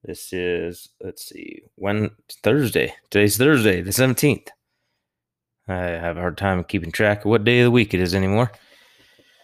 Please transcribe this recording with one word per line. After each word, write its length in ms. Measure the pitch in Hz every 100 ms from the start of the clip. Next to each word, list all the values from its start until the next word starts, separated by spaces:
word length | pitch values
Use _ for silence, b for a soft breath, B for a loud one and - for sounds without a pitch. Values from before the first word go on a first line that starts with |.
This 300 | - 87 -
is, 560 | 92 90 87 85 85 - _
let's 280 | 95 - -
see, 320 | - - - _ _
when, 360 | 98 104 107 - _ -
Thursday. 500 | 104 139 123 - 62 - _
Today's 280 | 101 104 95
Thursday, 440 | 135 147 107 90
the 120 | 90
seventeenth. 560 | 107 131 117 147 107 - _ _ _ _ _ _ _ _ _ _ _ -
I 60 | 92
have 420 | 90 82 85 85
a 20 |
hard 180 | 87 78
time 240 | 98 92 85
keeping 260 | 98 82
track 280 | - 107 104
of 100 | 104
what 160 | 113 107
day 160 | 123
of 60 | 120
the 40 |
week 220 | 120 104
it 80 | 90
is 120 | 90
anymore. 380 | 95 95 104 123 b b b b b b b b b